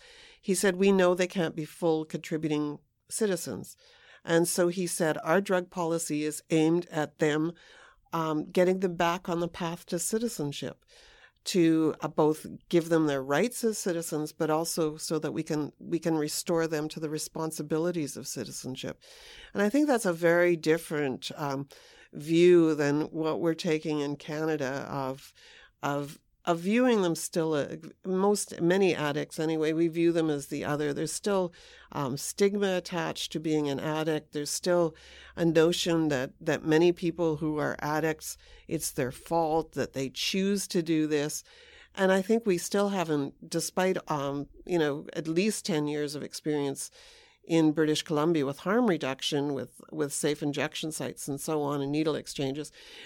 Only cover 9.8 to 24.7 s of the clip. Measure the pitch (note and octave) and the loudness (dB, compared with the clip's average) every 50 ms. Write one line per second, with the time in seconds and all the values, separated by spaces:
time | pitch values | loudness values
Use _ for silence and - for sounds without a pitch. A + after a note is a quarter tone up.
9.8 | - - F#3 E3+ - - A3 A3 A#3+ A3+ - - D3+ C#3+ C#3+ - - - - _ | -8 -6 -4 -4 -4 -2 -2 -2 -2 -2 -4 -4 -6 -6 -6 -6 -8 -10 -10 _
10.8 | _ _ _ - - - - - - - _ _ - - - F#3 E3+ E3 D#3+ D#3+ | _ _ _ -20 -20 -20 -20 -20 -20 -20 _ _ -8 -2 2 4 6 6 6 4
11.8 | D#3+ D3+ - - - D3+ - - D#3 D3+ D#3 D#3 - - - - _ - - E3+ | 4 2 0 -2 -6 -4 0 2 4 4 2 0 -4 -14 -14 -16 _ 2 2 2
12.8 | D#3+ E3+ E3 D#3+ D#3+ D3+ C#3 C#3 C3 C#3 C#3+ D3+ G3+ A#3+ - - - A3+ G#3 - | 2 4 2 4 4 4 2 0 0 0 2 2 2 2 0 -2 -2 -2 -2 -2
13.8 | - G3 E3+ E3+ D#3+ - D#3+ D3+ D3+ D3+ - - E3 D#3 D#3 D#3+ E3 E3 - F3+ | -2 -2 -2 -2 -4 -4 -4 -4 -4 -4 -4 -2 0 0 2 0 0 -2 -2 -2
14.8 | D#3+ D3+ D3+ D#3 - - E3 D#3 D#3 D3 - - D#3 - D#3 D3+ D3 - - - | -2 -2 -2 -6 -6 -4 -4 -2 -2 -2 -4 -4 -4 -2 -2 -2 -2 -4 -8 -12
15.8 | - - E3+ D#3+ D#3+ E3+ D#3+ D#3 D3+ D3+ - - - - E3+ E3 E3 D#3+ E3 D3+ | -10 -4 -4 -2 0 0 0 0 0 -2 -4 -6 -4 0 0 0 0 0 0 -2
16.8 | D3+ D#3 - D#3 D#3+ D3 D#3 D3+ - - - E3 D#3+ D#3+ D#3+ - D3+ D3+ D#3+ D#3 | -4 -4 -6 -8 -8 -6 -6 -6 -8 -8 -8 -6 -6 -6 -4 -6 -6 -2 -2 0
17.8 | E3 F3+ F3 E3+ D3 C3 - - A#2 - - C#3 G#2+ C3+ - - - B2+ C3 - | 0 0 -2 -2 -4 -6 -6 -10 -10 -10 -8 -8 -8 -8 -10 -10 -10 -10 -10 -8
18.8 | - - - _ _ - - - - - - - - - - G3 G3+ G#3 A#3+ C#4+ | -8 -10 -10 _ _ -20 -20 -20 -20 -20 -20 -20 -18 -8 -2 0 0 2 4 4
19.8 | D4+ D4 B3+ A3+ - F#3 E3+ E3 E3+ E3 E3+ F3 F3 F3 F3 D#3+ D3+ D#3+ D#3 E3 | 4 4 2 2 2 0 0 2 4 4 6 6 6 4 4 2 2 2 2 2
20.8 | D#3+ - E3 D3 D3 C3+ A#2+ - - - - - D#3 C#3+ C#3 C#3 C#3 C#3 - - | 0 -4 -4 -2 -2 -2 -2 -4 -8 -10 -8 -6 -6 -4 -4 -4 -6 -8 -12 -20
21.8 | - - - - - - - D3+ D3 D#3 E3 E3 F3 F3+ F3 F3 E3 D#3+ D#3 D3 | -20 -20 -20 -20 -20 -18 -14 -10 -4 2 4 6 8 8 8 8 8 6 4 2
22.8 | D3 C#3+ C#3+ D3+ D#3 - - D#3+ D#3+ D#3+ D#3 G2 D3 E3 E3 E3 - F3+ D#3 D#3 | 2 2 2 2 0 -2 -4 -4 -2 -2 -2 0 0 0 -2 0 0 0 0 0
23.8 | D#3+ E3 D3+ D3+ C#3+ C#3+ C#3+ - - - D3+ D3+ D#3 D#3+ D#3 D3 C#3 B2+ | 0 -2 -2 -2 -2 -4 -6 -8 -8 -8 -6 -4 -2 -2 -2 -2 -2 -4